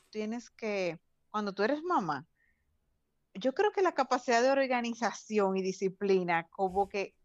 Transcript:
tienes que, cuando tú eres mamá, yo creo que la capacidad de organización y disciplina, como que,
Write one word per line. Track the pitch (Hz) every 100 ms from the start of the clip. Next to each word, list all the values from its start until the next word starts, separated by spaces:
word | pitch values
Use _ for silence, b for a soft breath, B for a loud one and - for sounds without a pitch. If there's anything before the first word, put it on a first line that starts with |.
| _
tienes | 214 214 240 -
que, | - 220 202 180 165 _ _ _
cuando | 214 202
tú | 196
eres | 220 294
mamá, | 349 311 175 143 170 _ _ _ _ _ _ _ _ _ _
yo | 196 254
creo | 262 415
que | 415
la | 359
capacidad | - 262 254 - 233
de | 262
organización | 277 262 247 233 226 220 - - 214 196 190
y |
disciplina, | 190 185 190 180 202 190 175 165 165
como | - 190 185 196
que, | 202 190 _